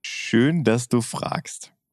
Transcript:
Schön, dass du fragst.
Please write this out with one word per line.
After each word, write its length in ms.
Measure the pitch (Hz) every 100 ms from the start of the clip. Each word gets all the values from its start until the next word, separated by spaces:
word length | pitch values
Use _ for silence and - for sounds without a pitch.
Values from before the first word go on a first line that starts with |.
Schön, 600 | - - - 113 135 170
dass 240 | 113 117 120
du 140 | 120
fragst. 680 | 117 - - - - - - _ _